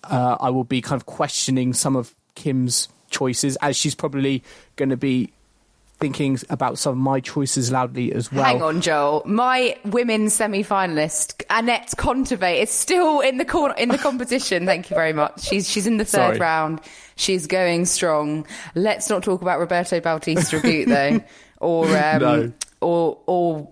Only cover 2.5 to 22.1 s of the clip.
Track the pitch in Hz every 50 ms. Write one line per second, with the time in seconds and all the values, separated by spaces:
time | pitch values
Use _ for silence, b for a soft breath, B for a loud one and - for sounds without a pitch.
2.5 | 131 131 127 123 120 - - - _ _ _ - - - 139 131 123 - - 143
3.5 | 131 - - 147 131 - - 151 135 - - 151 139 139 135 139 139 127 B B
4.5 | B B B B _ - 143 135 131 123 139 139 127 127 113 - _ _ _ _
5.5 | _ _ _ _ _ _ _ _ _ - 156 143 131 - 147 135 135 127 - -
6.5 | 156 127 139 123 131 - - 151 127 127 131 131 135 139 131 - - 147 139 131
7.5 | - 139 127 120 131 127 127 120 127 123 123 117 - 113 117 - 135 135 135 131
8.5 | 127 - 165 156 156 170 - 175 156 147 143 143 151 151 - - 202 220 247 254
9.5 | 254 254 254 233 - - - 208 190 240 240 240 220 214 214 214 202 - 220 214
10.5 | 208 196 208 - 208 196 190 180 160 151 151 160 - - - - - - - -
11.5 | 202 226 226 240 240 220 - - - - - 302 247 262 262 - - 175 185 180
12.5 | 170 - 208 220 - - - - 320 359 359 311 311 285 247 262 262 254 359 -
13.5 | - 349 294 277 - - 233 247 254 277 277 294 262 254 247 233 240 269 - -
14.5 | 190 175 175 185 175 165 180 - 180 165 165 160 156 151 151 - - - - -
15.5 | 190 196 185 - - 214 185 226 233 214 214 - - 196 180 180 180 - 180 165
16.5 | 160 160 156 156 160 156 B B B B B B B - - - 190 180 151 151
17.5 | 185 185 185 175 170 170 175 175 - - - 170 156 151 151 147 151 156 151 B
18.5 | B B B B B 165 185 214 208 - - - 220 185 190 214 185 180 180 180
19.5 | 175 147 175 170 185 175 180 - 185 170 165 165 160 156 - - 160 175 165 -
20.5 | - 156 151 240 185 156 - - 233 143 139 143 233 220 B B B B B B
21.5 | B _ - 165 170 165 165 160 156 151 151 151